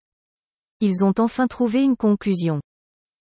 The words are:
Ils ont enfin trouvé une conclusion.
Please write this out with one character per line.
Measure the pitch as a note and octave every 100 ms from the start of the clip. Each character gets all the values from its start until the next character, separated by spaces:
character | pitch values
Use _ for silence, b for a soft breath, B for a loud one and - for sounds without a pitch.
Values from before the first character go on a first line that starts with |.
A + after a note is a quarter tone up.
| _ _ _ _ _ _ _ -
Ils | G#3 F3+ G3
ont |
enfin | F#3+ A3+ - B3+
trouvé | - A#3+ A#3+ C4+
une | B3
conclusion. | A3 G#3 G#3 F3+ E3 D3 - _ _ _ _ _